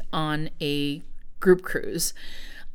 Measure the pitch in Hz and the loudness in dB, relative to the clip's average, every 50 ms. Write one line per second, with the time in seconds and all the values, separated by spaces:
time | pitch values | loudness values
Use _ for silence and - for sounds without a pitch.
0 | - - - 165 156 151 151 147 156 156 - - 160 143 147 143 143 143 143 160 | -2 0 0 0 0 0 0 0 0 -2 -2 -2 -2 0 0 0 0 0 -2 -4
1 | - - - - - - - - - 190 180 180 - - - - - 104 101 170 | -6 -8 -8 -6 -8 -8 -6 4 6 8 8 8 6 2 -4 -2 -2 -2 -2 -2
2 | - - - - - - - - - - - - - - | -2 -2 -2 -4 -6 -6 -6 -6 -8 -8 -10 -8 -8 -8